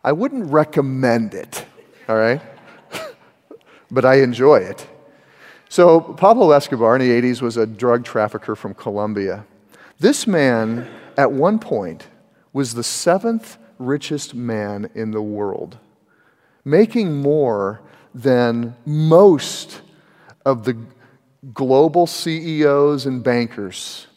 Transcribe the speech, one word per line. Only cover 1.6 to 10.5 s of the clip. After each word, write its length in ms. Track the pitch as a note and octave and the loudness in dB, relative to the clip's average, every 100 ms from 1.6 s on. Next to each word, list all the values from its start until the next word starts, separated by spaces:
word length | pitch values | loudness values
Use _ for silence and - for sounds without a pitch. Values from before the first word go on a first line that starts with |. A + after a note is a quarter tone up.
| - - _ _ - | -16 -20 _ _ -4
all 60 | A2 | 0
right? 260 | A2 C#3 - - - - _ | 0 -2 -8 -20 -20 -20 _
<laughs> 100 | - D#5+ - _ _ _ - _ _ _ | -14 -14 -18 _ _ _ -20 _ _ _
But 120 | B2+ | 0
I 180 | B2+ C3+ | 4 4
enjoy 360 | B2+ A#2 C3+ C3 | 4 2 4 4
it. 300 | F#2 - - - _ _ _ _ - - _ | 2 -12 -18 -20 _ _ _ _ -20 -20 _
So 300 | - F3 E3 | 4 6 6
Pablo 520 | D#3+ - F#3+ A#3 D#3 | 2 2 4 6 6
Escobar 440 | C#3+ - A#2+ A2+ B2+ | 4 2 0 2 2
in 60 | |
the 100 | B2+ | 2
eighties 300 | A#2+ B2 A#2 | 2 0 -2
was 160 | A#2+ A2+ | -4 -2
a 80 | A2 | -4
drug 380 | G#2+ B2 A#2+ | -2 0 0
trafficker 520 | A#2+ A#2 G#2+ A2+ - G#2+ | -2 -4 -4 -4 -10 -10
from 180 | G2+ | -10
Colombia. 720 | F#2+ A#2 G2+ G#2+ G2+ F#2+ F#2+ G#2 _ _ _ - _ | -10 -8 -6 -4 -4 -6 -8 -14 _ _ _ -20 _
This 260 | F3+ D4 - | 0 0 0
man, 640 | F3 C#3 | 2 2